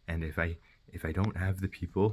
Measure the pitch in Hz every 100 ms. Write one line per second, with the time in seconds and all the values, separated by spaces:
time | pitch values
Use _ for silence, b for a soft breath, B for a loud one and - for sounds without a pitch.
0 | - 82 80 73 85 82 b b _ 90
1 | 80 90 104 - 92 92 95 - 87 -
2 | 104